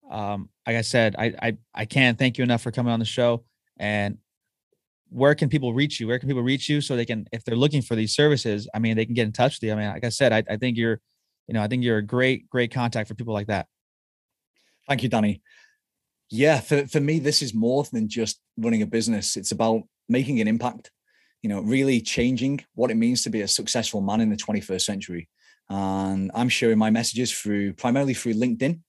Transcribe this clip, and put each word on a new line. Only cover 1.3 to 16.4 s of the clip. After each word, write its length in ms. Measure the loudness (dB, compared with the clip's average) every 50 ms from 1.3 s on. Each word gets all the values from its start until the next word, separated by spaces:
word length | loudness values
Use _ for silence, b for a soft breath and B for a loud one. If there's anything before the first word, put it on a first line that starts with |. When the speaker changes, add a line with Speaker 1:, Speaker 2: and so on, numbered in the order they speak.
| -4 -2
Speaker 1:
I, 140 | -4 -4 -4 -4 _ _ _
I 100 | -10 -10
can't 340 | -2 4 4 4 4 4 2
thank 200 | 0 -2 0 0
you 60 | 0
enough 180 | 0 0 0
for 100 | -2 -4
coming 200 | -4 -2 0 0
on 60 | 0 0
the 60 | -2
show. 400 | -2 0 0 2 2 2 0 _ _ _ _ _ _ _ _
And 380 | -4 -2 -2 0 -2 -2 -4 -8 _ _ _ _ _ _ _ _ _ _ _ _ _ _ _ _ _ _
where 240 | -2 4 4 4 6
can 160 | 4 2 0
people 240 | 2 0 0 0 0
reach 260 | 2 0 0 0 -4
you? 60 | -2
Where 120 | -2 -2 -2
can 100 | -2 -2
people 140 | -2 0
reach 260 | 2 0 0 0 0 0
you 120 | 0 0
so 160 | 0 0 -2
they 80 | -2 -2
can, 220 | -2 -4 -6 -6 -8
if 120 | -10 -8 -6
they're 120 | -2 2
looking 260 | 2 2 4 4 2
for 120 | 0 0 0
these 200 | 0 0 0 2
services, 540 | 4 6 6 4 4 0 -2 -2 -2 -4 -6 -4
I 40 | 0
mean, 180 | 0 2 2
they 80 | 2 0
can 100 | 0 0
get 120 | 0 0
in 60 | 0
touch 240 | 2 2 2 2 2
with 80 | -2 -4
you. 80 | -2
I 40 | -2
mean, 120 | -2 -2 -4
like 160 | -4 -4 -4
I 40 | -4
said, 240 | 0 2 4 4
I, 100 | 4 4 2 0
I 80 | -4
think 220 | -2 -2 -2 0 2
you're, 220 | 2 2 0 -2 _ _ _ _ _ _ _ _ _
you 80 | -4 -2
know, 80 | -2
I 60 | 0 0
think 140 | 0 0
you're 160 | 2 2 2 2
a 40 |
great, 460 | 0 0 0 2 4 2 2 0 -4 _
great 240 | 0 0 0 0
contact 360 | 0 0 -2 0 0 -2 -4 -6
for 60 | -8
people 200 | -10 -6 -4 -4
like 120 | -4 -2 -2
that. 180 | -2 -4 -4 _ _ _ _ _ _ _ _ _ _ _ _ _ _ _ _ _ _ _ _ _ _ _ _
Speaker 2:
Thank 160 | -4 -2 0
you, 60 | 0 0
Danny. 340 | 2 2 2 2 0 -2 b b b b b b b b b _ _ _ _ _ _ _ _ _
Yeah, 300 | 0 2